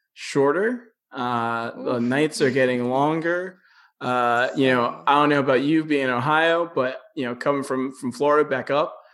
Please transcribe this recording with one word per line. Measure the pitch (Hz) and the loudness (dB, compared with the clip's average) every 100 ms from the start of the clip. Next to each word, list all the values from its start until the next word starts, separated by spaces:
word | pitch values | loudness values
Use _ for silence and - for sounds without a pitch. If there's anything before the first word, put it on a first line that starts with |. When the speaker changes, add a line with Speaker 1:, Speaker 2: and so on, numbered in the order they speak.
| _ | _
Speaker 1:
shorter. | - - 143 139 160 220 247 - _ _ | -18 -4 0 2 2 -2 -4 -12 _ _
Uh, | 135 123 120 117 117 117 - | -8 -4 -2 -2 -4 -6 -8
the | - 123 | -4 -2
Speaker 2:
Oof. | |
Speaker 1:
nights | 120 139 151 - | 0 0 0 2
are | 139 | 2
getting | 131 127 123 | 4 2 2
Speaker 2:
<laughs> | 120 | 0
Speaker 1:
longer. | 131 147 160 170 175 185 185 _ _ _ _ | 0 0 0 -2 -4 -6 -14 _ _ _ _
Uh, | 131 127 120 120 131 151 | -4 0 2 2 0 2
you | 131 | 2
know, | 127 117 - | 2 0 -2
Speaker 2:
So | - | 2
Speaker 1:
I | |
don't | 143 147 | 4 4
know | 147 | 2
about | 135 127 | 2 2
you | 143 160 | 2 0
being | 156 143 | 0 0
in | 131 | 0
Ohio, | 123 135 156 165 170 170 | 0 0 2 2 2 0
but, | 135 127 131 - | -2 -4 -6 -12
you | - | -8
know, | 123 120 | -6 -4
coming | 147 143 | -2 -2
from, | 131 131 135 | -2 -4 -4
from | 131 131 | -6 -10
Florida | - 147 147 147 | -2 2 4 2
back | 131 - | -2 -2
up, | 143 170 - - | -2 -2 -6 -20